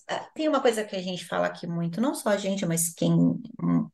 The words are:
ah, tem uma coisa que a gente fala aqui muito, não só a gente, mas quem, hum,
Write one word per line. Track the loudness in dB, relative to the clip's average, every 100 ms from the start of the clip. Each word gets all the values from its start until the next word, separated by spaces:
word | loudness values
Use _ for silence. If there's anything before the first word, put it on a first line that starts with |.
| -8
ah, | -8 -8
tem | -2 0
uma | 2
coisa | 2 2
que | -2 -6
a |
gente | -6 -6 -4
fala | -2 -2
aqui | -2 -6
muito, | -4 -2 0
não | -2
só | 0 0
a | 0
gente, | 0 -2 0
mas | 0 -2
quem, | 0 2
hum, | 4 4 2 -6 -4 2 2 2